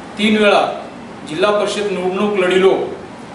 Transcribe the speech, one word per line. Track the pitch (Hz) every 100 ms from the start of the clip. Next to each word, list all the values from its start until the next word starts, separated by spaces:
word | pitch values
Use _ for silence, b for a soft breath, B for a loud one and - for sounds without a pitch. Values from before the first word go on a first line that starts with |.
| - -
तीन | 214 214
वेळा | 208 - - - - - - - -
जिल्हा | 160 208
परिषद | 208 202 208 208
निवडणूक | 180 185 196 208 202
लढिलो, | 180 185 190 - - - - - -